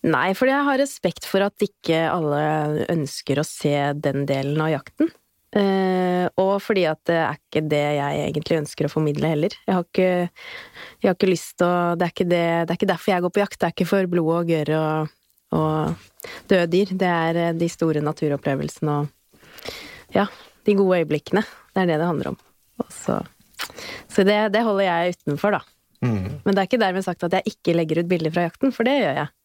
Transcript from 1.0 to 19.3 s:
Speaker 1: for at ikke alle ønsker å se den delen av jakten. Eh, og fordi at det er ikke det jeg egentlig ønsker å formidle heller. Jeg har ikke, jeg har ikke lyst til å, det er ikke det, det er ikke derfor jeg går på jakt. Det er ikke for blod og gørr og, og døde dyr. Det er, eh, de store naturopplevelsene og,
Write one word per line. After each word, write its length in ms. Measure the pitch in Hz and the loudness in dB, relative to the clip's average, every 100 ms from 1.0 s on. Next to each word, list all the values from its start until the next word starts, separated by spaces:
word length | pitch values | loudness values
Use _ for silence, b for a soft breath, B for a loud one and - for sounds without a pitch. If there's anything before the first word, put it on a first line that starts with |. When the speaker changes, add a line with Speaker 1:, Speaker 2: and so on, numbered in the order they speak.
| 180 - - | -4 -4 -2
Speaker 1:
for 160 | 190 | 0
at 160 | 202 _ | 0 _
ikke 400 | 202 _ - 160 165 | -4 _ 0 0 2
alle 720 | 175 151 147 151 156 151 151 - | 0 0 0 0 0 0 -2 -2
ønsker 500 | 165 135 - - 139 | -2 -4 -8 -2 -2
å 60 | 160 | -2
se 300 | - 151 143 143 147 | -2 0 0 0 0
den 300 | 147 139 139 | -2 -2 -2
delen 340 | 135 139 151 | -2 0 0
av 80 | 156 | 0
jakten. 400 | 143 - _ 330 - _ _ _ | -2 -6 _ -2 -2 _ _ _
Eh, 720 | 208 196 190 190 185 180 180 180 - | 0 2 2 2 2 2 0 0 0
og 140 | 190 196 | 0 0
fordi 220 | - 202 165 | 0 0 2
at 100 | 156 - | 0 0
det 100 | 165 | 0
er 200 | 156 156 | 0 -4
ikke 240 | _ 151 156 | _ -4 0
det 120 | 151 147 147 | 0 0 0
jeg 220 | 143 147 147 | -2 -2 -2
egentlig 240 | 151 - 165 | -4 0 -2
ønsker 300 | 151 - 151 | -2 -4 -2
å 40 | |
formidle 380 | - 151 147 151 | 0 -2 0 0
heller. 240 | 151 180 - - | 0 -2 -4 -2
Jeg 80 | 185 | -2
har 80 | |
ikke, 240 | 175 - 185 180 175 B B B B B B B | 0 0 2 2 -2 B B B B B B B
jeg 80 | 202 | 0
har 40 | 180 | 2
ikke 140 | 190 | 2
lyst 280 | 175 - - | 2 -4 -2
til 100 | 175 | 0
å, 80 | 175 175 170 | 2 0 0
det 120 | 175 | -2
er 60 | - | 0
ikke 120 | 180 | 0
det, 160 | 175 170 170 170 | 2 2 0 0
det 40 | |
er 60 | 180 | 0
ikke 100 | 196 | 0
derfor 220 | 175 - | 0 0
jeg 80 | 185 | 0
går 120 | 175 202 | 0 0
på 80 | |
jakt. 160 | 202 - | -2 -2
Det 80 | 175 | -4
er 80 | - | -2
ikke 120 | 180 | 0
for 200 | 196 180 | 0 2
blod 240 | 175 160 | 0 2
og 160 | 170 170 | 0 2
gørr 220 | 165 147 156 | 0 2 0
og, 340 | 156 156 156 _ _ _ _ | 0 -2 -4 _ _ _ _
og 800 | 160 156 156 156 165 - _ B B - | -2 0 0 -2 -6 -12 _ B B 2
døde 220 | 190 170 | 2 4
dyr. 220 | 175 196 185 | 2 2 0
Det 140 | 185 | 0
er, 280 | 170 165 170 | 2 2 2
eh, 100 | 170 | 0
de 160 | 165 170 | 0 -2
store 320 | - 165 151 | 0 0 0
naturopplevelsene 960 | 147 156 151 139 147 135 147 - 151 147 | -2 -2 -2 -2 -2 -2 -4 -4 -2 -2
og, 160 | 147 _ _ | -4 _ _